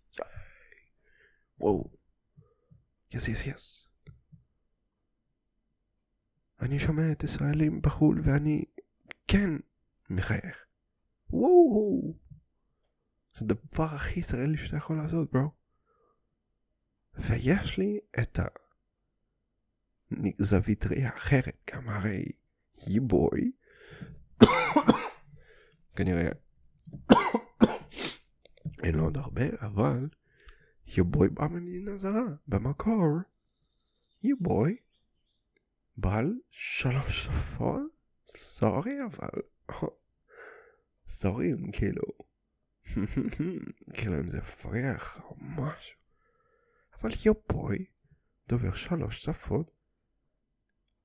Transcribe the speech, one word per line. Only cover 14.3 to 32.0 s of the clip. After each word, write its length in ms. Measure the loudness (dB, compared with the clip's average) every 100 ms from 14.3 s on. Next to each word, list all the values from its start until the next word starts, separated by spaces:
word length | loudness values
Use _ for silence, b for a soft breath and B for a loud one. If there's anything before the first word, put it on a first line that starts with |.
| 0 0 -2
שאתה 200 | -2 -6
יכול 200 | -4 -4
לעשות, 360 | -2 -2 0
ברו. 180 | 0 0 -4 _ _ _ _ _ _ _ _ _ _ _ _ _ _ _
ויש 640 | -6 -2 0 2 2 0 -2
לי 200 | -2 -2 -6 -4
את 160 | -2 -2
ה-, 80 | -4 -6 _ _ _ _ _ _ _ _ _ _ _ _ _ _ -10 -4 -2 0
זווית 480 | 2 4 2 0 -2
ראייה 300 | -2 -2 -2
אחרת, 540 | 2 2 0 -8 -12
גם 180 | -12 -6
הרי 360 | -4 -2 -4 -6 -10 _ _ _ -12 -2
ייבוי. 640 | 0 4 4 4 2 -2 -4 B B B B B B -4 8
<coughs> 40 | 8 8 2 4 4 4 0 -12 -20 b b b b b _ -2
כנראה 340 | 0 0 0 -4 _ _ -20 _ -18 2 6
<coughs> 1700 | 6 6 -2 -4 4 4 4 -10 -8 -8 -8 _ _ -20 -14 -12 -4
אין 140 | 0 2
עוד 180 | 2 -2
הרבה, 260 | -4 -2 -2 -2
אבל 480 | -4 0 2 0 -4 -10 b b b b b b -4
ייבוי 420 | 0 2 4 4
בא 180 | 2 -4
ממדינה 500 | -4 -8 -8 -8
זרה. 240 | -6